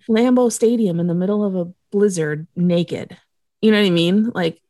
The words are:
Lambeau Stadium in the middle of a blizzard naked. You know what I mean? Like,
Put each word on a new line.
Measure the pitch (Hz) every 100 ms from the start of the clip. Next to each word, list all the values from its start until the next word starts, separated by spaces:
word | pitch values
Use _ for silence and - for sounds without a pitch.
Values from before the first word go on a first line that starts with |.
| -
Lambeau | 220 247 247 247
Stadium | 226 226 240 208 170
in | 175
the |
middle | 175 185 208
of | 208 185
a | 175 - _
blizzard | 202 208 180 151 151 160 -
naked. | 180 175 165 - - - _ _ _ _
You | 220
know | 214
what | 202
I |
mean? | 170 170 202 220
Like, | 196 165 165 _